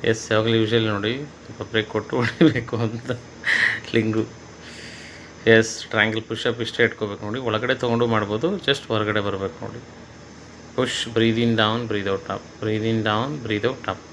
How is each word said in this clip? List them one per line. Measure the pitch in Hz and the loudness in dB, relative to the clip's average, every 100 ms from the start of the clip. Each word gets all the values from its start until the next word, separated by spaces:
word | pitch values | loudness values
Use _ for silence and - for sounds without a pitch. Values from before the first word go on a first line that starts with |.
ಎಸ್, | 117 113 - | 2 0 2
ಯಾವಾಗಲೂ | 110 113 113 | 2 4 2
ಯೂಶುವಲಿ | 110 117 110 | 4 2 2
ನೋಡಿ, | 104 104 127 147 - | 0 -2 -4 -8 -14
ಸ್ವಲ್ಪ | - - 104 | -18 -12 -2
ಬ್ರೇಕ್ | 110 107 | -2 0
ಕೊಟ್ಟು | 110 104 131 | -4 -2 -2
ಹೊಡಿಬೇಕು | 117 - 160 127 110 117 | -2 6 6 6 -4 -2
ಅಂತ | 117 113 117 120 - - - - - - - | -2 -2 -6 -8 -8 -8 0 2 2 0 0
ಲಿಂಗು. | 117 110 110 117 - - - - - - - - - - - - | 2 2 0 -2 -6 -18 -18 -16 -16 -16 -16 -16 -18 -18 -2 6
ಎಸ್, | 113 113 - | 8 6 -2
ಟ್ರಯಾಂಗಲ್ | - 110 107 110 | -2 2 2 2
ಪುಷಪ್ | 110 110 127 117 | -4 -2 -2 -2
ಇಷ್ಟೇ | 110 - | -4 2
ಇಟ್ಕೋಬೇಕು | 113 - 107 101 | 2 2 -6 -4
ನೋಡಿ. | 104 117 | -6 -4
ಒಳಗಡೆ | 127 107 123 | 0 0 0
ತೊಗೊಂಡು | 131 123 117 120 | 0 2 2 4
ಮಾಡ್ಬೋದು, | 110 104 107 156 196 | 2 2 0 0 0
just | - - - | 0 -2 0
ಹೊರಗಡೆ | 110 107 107 | 0 2 0
ಬರ್ಬೇಕು | 101 98 95 - | 0 -2 -4 -6
ನೋಡಿ. | 107 113 - - - - - - - - - - | -12 -12 -16 -20 -20 -20 -20 -20 -20 -20 -10 -2
ಪುಷ್, | 123 - - | -2 -2 -2
breathe | 117 113 113 | 2 4 4
in | 117 113 | 2 4
down, | 107 113 117 | 4 2 0
breathe | 104 101 | -2 0
out | 98 - | -2 -2
up, | 98 - - | -6 -8 -6
breathe | 107 110 110 | -2 0 0
in | 113 | 0
down, | 107 107 131 147 113 | 2 0 0 -4 -4
breathe | 104 120 | 0 0
out | - | -2
up. | - 95 - | -6 -6 -8